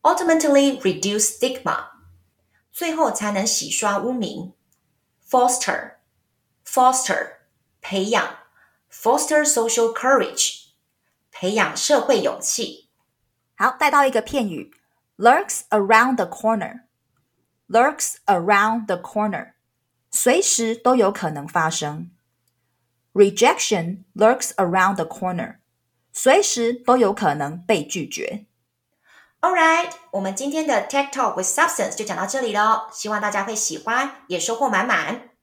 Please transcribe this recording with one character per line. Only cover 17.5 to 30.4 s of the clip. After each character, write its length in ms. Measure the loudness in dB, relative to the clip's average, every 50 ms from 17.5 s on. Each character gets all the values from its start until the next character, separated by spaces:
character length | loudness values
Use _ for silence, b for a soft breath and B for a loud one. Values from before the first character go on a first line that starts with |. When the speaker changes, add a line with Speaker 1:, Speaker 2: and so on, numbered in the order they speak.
| _ _ _
Speaker 2:
Lurks 500 | _ 2 2 2 2 0 -2 -8 -8 -8 -6 _
around 580 | 0 0 2 2 2 2 2 2 2 0 -4 -2
the 120 | -4 -6
corner， 580 | -6 -6 -8 -4 -2 -2 -2 -4 -6 -10 -12 _ _ _ _ _ _ _ _ _ _ _ _
随 320 | -6 0 2 2 2 2
时 340 | 2 0 0 0 -2 -2 -4
都 180 | -2 0 2 4
有 160 | 4 2 2
可 200 | 0 -2 -6 -6
能 180 | -6 -6 -12 -4
发 220 | -2 -2 -2 0
生。 400 | -2 -4 -6 -6 -8 -10 -14 -16 _ _ _ _ _ _ _ _ _ _ _ _ _ _ _ _ _ _ _ _ _
Rejection 920 | 4 4 4 6 4 4 4 4 2 0 -2 0 -2 -2 -4 -8 -10 -12 _ _
lurks 360 | 4 4 4 4 4 -2 -6 -2
around 400 | -2 0 2 2 2 2 2 2
the 100 | -2 -4
corner， 540 | -6 -6 -8 -6 -6 -6 -6 -8 -10 -12 _ _ _ _ _ _ _ _ _ _ _
随 300 | _ 0 4 4 6 6
时 320 | 4 2 0 0 -2 -2 -2
都 240 | -2 2 2 4 4
有 160 | 4 2 2
可 200 | 2 0 0 0
能 240 | 0 -4 -8 -8 -12
被 240 | -2 -2 -2 -2
拒 240 | 0 -6 -8 -8 -8
绝。 380 | -8 -10 -10 -8 -8 -10 -12 -14 _ _ _ _ _ _ _ _ _ b b b b b b b b b b
Speaker 1:
All 100 | -2 0
right， 400 | 2 4 4 4 4 2 0 -4 -10 -18 -18 _
我 80 | -6 -4
们 140 | -4 -4 -6
今 160 | -4